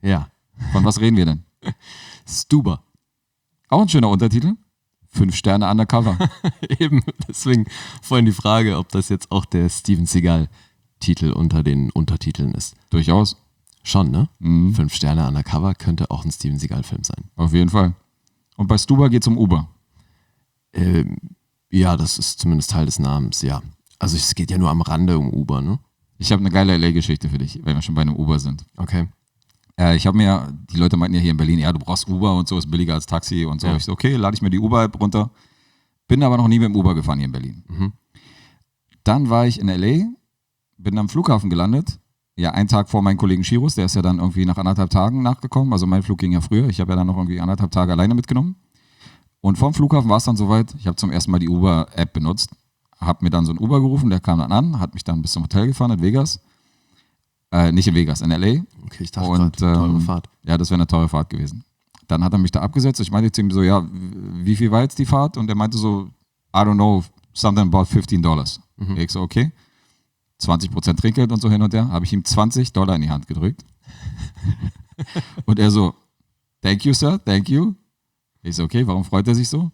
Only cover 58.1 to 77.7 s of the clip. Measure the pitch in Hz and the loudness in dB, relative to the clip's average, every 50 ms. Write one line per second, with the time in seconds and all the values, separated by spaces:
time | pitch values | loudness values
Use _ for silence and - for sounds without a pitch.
58.1 | 73 - - 82 82 80 92 104 120 156 180 - _ - - - - - 90 82 | -2 -2 -2 -2 -2 0 0 0 0 0 -2 -6 _ -20 -20 -20 -14 -14 -14 -10
59.1 | - 98 92 90 90 87 87 85 78 - 90 87 85 87 85 85 85 85 82 85 | -6 -4 -2 0 2 2 2 2 0 0 0 2 2 2 2 2 2 0 0 0
60.1 | 90 87 - - _ _ _ 80 82 82 87 82 92 87 85 - - 82 82 80 | -2 -4 -6 -10 _ _ _ -2 -2 -2 0 0 2 0 0 2 2 0 0 0
61.1 | - 76 80 - - 73 73 71 - 113 - _ _ _ _ _ _ - _ _ | 0 -2 -4 -4 -6 -8 -8 -8 -8 -14 -18 _ _ _ _ _ _ -20 _ _
62.1 | 82 82 85 90 101 101 92 90 - - - 104 - 143 127 135 127 - 107 90 | -2 0 0 2 2 2 0 2 0 -2 -4 -2 0 0 0 0 0 -2 -4 -2
63.1 | 101 104 110 110 - - 104 101 92 98 92 92 98 98 87 80 95 92 92 90 | 0 0 0 0 0 0 -2 0 0 2 2 4 2 2 0 -4 -10 -12 -12 -12
64.1 | 107 98 95 98 92 87 87 95 107 104 117 110 104 113 123 139 - - 139 - | -12 -14 -14 -12 -10 -6 -2 -2 0 2 2 2 2 2 0 0 -2 -4 0 2
65.1 | 139 139 139 151 - 131 113 107 107 104 107 110 110 110 107 110 101 98 98 92 | 2 2 2 0 -2 -4 -4 -4 -2 -2 -2 -2 -2 -2 -2 -2 -2 -2 -4 -10
66.1 | - _ _ _ _ _ _ _ - 98 104 104 104 101 101 107 104 95 87 - | -16 _ _ _ _ _ _ _ 0 2 2 4 4 4 4 4 4 2 0 -4
67.1 | _ _ _ _ _ - 117 113 98 104 101 90 82 95 92 - - - 90 - | _ _ _ _ _ -2 0 0 2 2 2 4 4 2 2 2 0 -2 0 2
68.1 | 104 90 82 82 80 78 73 78 - - _ _ _ - 101 92 95 80 85 85 | 0 2 2 2 2 0 -2 -6 -10 -14 _ _ _ -10 -8 -6 -4 -4 -4 -4
69.1 | - 98 92 - - 113 123 156 - _ _ _ _ _ _ _ _ _ _ _ | -4 -6 -6 -2 0 0 0 0 -2 _ _ _ _ _ _ _ _ _ _ _
70.1 | _ _ _ _ _ _ - - 87 85 - 87 - 87 - - 87 - - 113 | _ _ _ _ _ _ 0 0 2 2 0 -2 -6 -4 -2 -2 -2 0 0 0
71.1 | 110 135 127 113 117 110 101 110 107 104 107 104 101 110 113 127 87 85 87 87 | 2 2 0 0 0 0 2 2 2 4 2 2 2 0 0 0 -2 -2 -2 -2
72.1 | - 98 85 - - - 107 113 113 131 127 123 - 95 95 95 92 82 76 78 | -2 -2 -2 -2 0 0 0 0 0 -2 -2 -2 0 -2 0 0 0 -2 -2 -2
73.1 | 78 73 71 _ 78 78 78 95 82 - - _ _ _ _ - - - - - | -4 -4 -6 _ -6 -4 -4 -4 -4 -6 -14 _ _ _ _ -20 -20 -16 -14 -14
74.1 | - - - - - - - - - - - - - - - _ _ - 151 - | -12 -12 -12 -14 -14 -8 -6 -6 -4 -4 -6 -10 -10 -12 -20 _ _ -14 -12 -8
75.1 | - 175 - - - - - - 107 104 107 104 101 107 98 87 - _ _ _ | -8 -10 -10 -10 -12 -10 -2 -2 0 2 2 2 2 2 2 0 -2 _ _ _
76.1 | _ _ _ _ _ _ _ _ _ _ - 95 101 202 - 143 135 - 151 147 | _ _ _ _ _ _ _ _ _ _ -2 -2 -2 0 0 0 0 2 0 0
77.1 | 185 196 _ - 98 98 98 - 131 143 180 220 | -2 -2 _ 0 0 0 0 0 0 0 0 0